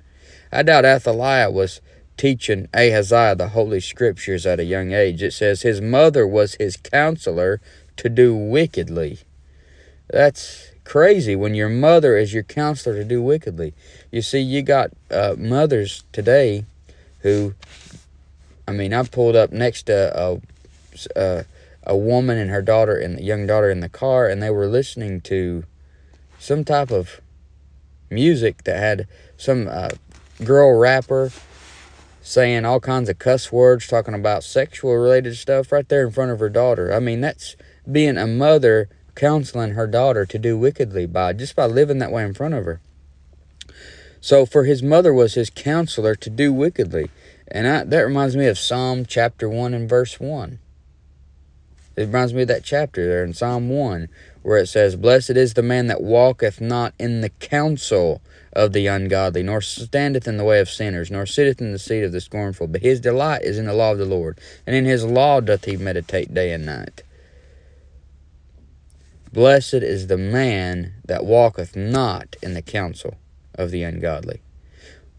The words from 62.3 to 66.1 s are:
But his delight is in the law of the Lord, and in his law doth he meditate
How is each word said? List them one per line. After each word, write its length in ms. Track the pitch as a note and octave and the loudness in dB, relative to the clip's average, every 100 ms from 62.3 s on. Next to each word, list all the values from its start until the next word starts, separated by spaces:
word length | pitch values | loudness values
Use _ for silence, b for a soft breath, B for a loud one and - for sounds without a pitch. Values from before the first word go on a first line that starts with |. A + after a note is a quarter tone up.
| G#2 G2+ F#2 E2 | -8 -8 -6 -8
But 160 | F#2 | -2
his 160 | B2 B2+ | 0 0
delight 440 | A#2+ B2 D#3 C#3+ | 0 0 -2 -2
is 160 | - A2+ | -4 -6
in 80 | G#2+ | -2
the 80 | |
law 180 | G#2+ A2 | 0 0
of 60 | G2+ | 0
the 60 | |
Lord, 340 | G2 F2+ D#2+ E2 B B - | -2 -4 -6 -10 B B -4
and 80 | |
in 120 | C3 C3 | -2 0
his 180 | B2 | 0
law 340 | A2+ B2 D3 C3+ | 0 2 4 2
doth 280 | G#2+ G2+ G#2 | 2 -2 -2
he 100 | F#2+ | -6
meditate 580 | G2 F2 E2 | -6 -6 -4